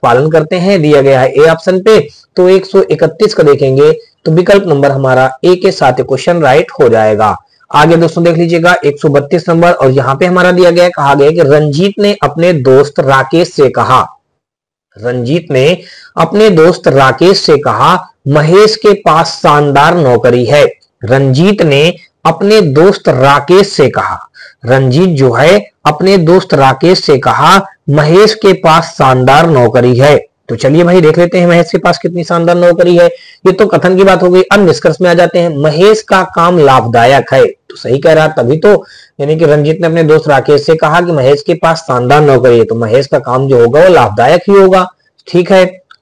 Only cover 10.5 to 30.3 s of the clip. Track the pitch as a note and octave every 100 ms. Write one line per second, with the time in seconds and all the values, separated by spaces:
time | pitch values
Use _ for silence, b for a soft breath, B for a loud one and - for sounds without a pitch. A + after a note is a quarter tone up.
10.5 | F3+ F3+ E3+ F3 F3 C#3 C#3+ C#3+ E3+ C#3+
11.5 | D3+ D3+ C#3+ G3 G3+ G3+ G3+ C#3+ D#3 F3
12.5 | E3 B2+ C3 C#3+ - C3+ C3+ C3 E3 F3
13.5 | - C3 B2 A#2 B2+ F2 - _ _ _
14.5 | _ _ _ _ - A#2 B2 A#2+ E3 E3
15.5 | C3+ B2+ F3 B B B - E3 G3+ A3
16.5 | E3+ D#3+ - - C#3 C3 A#2+ F3 F#3+ -
17.5 | D3 C#3+ A2 C#3+ F#3 - _ C#3 D3 D3+
18.5 | F#3 G#3+ G#3+ G#3+ G3 - D#3 E3 - E3
19.5 | D3 D3 C#3 D3+ F3 C#3 A#2+ B2 A#2+ A#2+
20.5 | D3 C3+ - _ _ G#2 C3 C3+ C3 F#3
21.5 | G#3 E3+ C#3 D#3 F3+ B _ D#3+ E3 G3+
22.5 | G#3+ F3 C#3 F3+ G3 - C3+ C3+ C#3+ C#3+
23.5 | F3+ G3 - C3+ - F#2 G2 - B B
24.5 | B A2+ C3 C3+ C3 F#3 D3+ C3 A#2 D3+
25.5 | G3+ - _ - D#3 F#3 G3 D#3+ F#3 F#3
26.5 | D3 C3+ C3 E3 F#3 - C#3 B2+ A2+ D3+
27.5 | F#3+ F#3+ B - C#3+ D3 F3 G#3+ - G3+
28.5 | F3 E3 D#3+ D#3+ - C3+ B2+ B2+ C#3+ E3+
29.5 | C#3+ A#2+ B2 B2 A#2+ D3 C#3 -